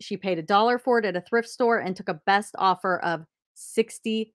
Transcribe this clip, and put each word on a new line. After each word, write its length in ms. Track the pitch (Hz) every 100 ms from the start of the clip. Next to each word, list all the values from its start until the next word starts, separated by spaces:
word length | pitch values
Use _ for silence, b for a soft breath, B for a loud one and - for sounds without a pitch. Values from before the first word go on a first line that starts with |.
She 160 | - 190
paid 220 | 196 170
a 40 |
dollar 360 | 160 202 233 247
for 200 | 254 233
it 60 |
at 120 | 208 180
a 40 |
thrift 280 | - 233 226
store 300 | - 240 220
and 180 | 156 185
took 120 | -
a 120 | 160 -
best 280 | 196 220 -
offer 400 | 185 180 190 175
of 240 | 170 165 165 _ _
sixty 800 | - - - 226 - 226 220 220